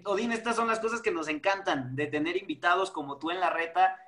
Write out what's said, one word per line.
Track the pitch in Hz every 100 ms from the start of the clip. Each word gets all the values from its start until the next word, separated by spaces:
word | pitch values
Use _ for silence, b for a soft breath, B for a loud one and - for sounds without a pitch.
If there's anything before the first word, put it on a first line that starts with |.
| 202
Odín, | 202 233
estas | 226 233 226
son | 226
las | 220
cosas | 226 233
que | 214
nos | 170 156
encantan | 151 196 196 190 143 127 131
de | 147
tener | 147 160 180
invitados | 190 147 175 180 190
como | 160 139 139
tú | 156
en | 180
La | 170
Reta, | 160 165 180 190 -